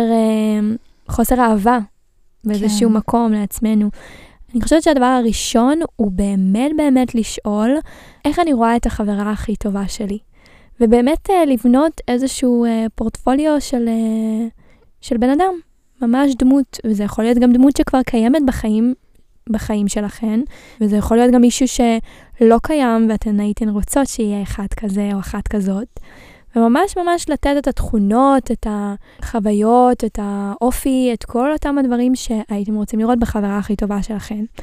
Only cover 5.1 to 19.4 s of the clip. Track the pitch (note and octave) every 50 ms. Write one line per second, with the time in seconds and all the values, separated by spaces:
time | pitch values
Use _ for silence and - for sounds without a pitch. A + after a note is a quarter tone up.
5.1 | C4 B3+ A#3+ A3+ G3+ - - - - A#3+ A#3+ B3+ D4 E4 E4 - - - A3+ G#3
6.1 | F#3 F3+ G3+ G3+ G3+ G3 F#3+ F#3+ F#3+ A3 B3+ D4 D#4+ D#4 D4+ D4 C4 C4 B3+ A#3+
7.1 | - A#3 G#3+ - - - - A3 G#3 G#3 G#3+ A#3 C4+ D#4 D#4+ - - - - -
8.1 | - _ - D4 D4+ E4 F4 E4 C#4 A3+ A#3 A3+ A#3 A#3+ - A3+ - - A3 G3+
9.1 | G#3 G3 G#3 G#3 G#3+ G3+ - - G#3 - - G#3 G3 G3+ G3 F#3 - - A3 F#3+
10.1 | G3 G#3+ - _ _ _ _ - - - - _ - - A#3+ A3 A3+ A#3+ A#3+ C4
11.1 | D#4 D#4+ - - G4 F4+ E4 C#4+ C4 A3+ - B3 A#3+ C4 D4+ E4 D#4+ - - -
12.1 | B3 B3 C4 C4+ - - - B3 A#3+ A#3+ A#3 A#3 A3+ A3+ A3+ A3 - - A3+ A3
13.1 | - - - - B3+ C#4 D4+ D#4 D4+ D4 C#4 - - A#3+ A#3 A#3 A3+ A3+ A3+ A3
14.1 | A3 A3 A3 A3 A3 A3 A#3 A3+ - - _ - - _ _ _ _ _ - -
15.1 | A#3+ A#3 A#3 B3+ C#4 D4+ F4+ F#4+ F4+ E4+ - _ _ _ _ _ _ _ C4 A#3
16.1 | A#3 C4 C#4+ C#4+ C4 A#3 C4 B3+ C4+ C#4+ C4 - - - - A3+ G#3+ G3 G#3 G3+
17.1 | - - A3 A#3 B3 A#3+ A#3+ B3 A#3+ B3 C4 D4 C#4 - D#4 - - C4 B3 -
18.1 | - A3+ A3+ A#3+ C#4 D#4+ D4 B3+ A#3+ - - A3 G#3+ A3 A3+ B3 C4 - _ _
19.1 | _ _ _ _ _ _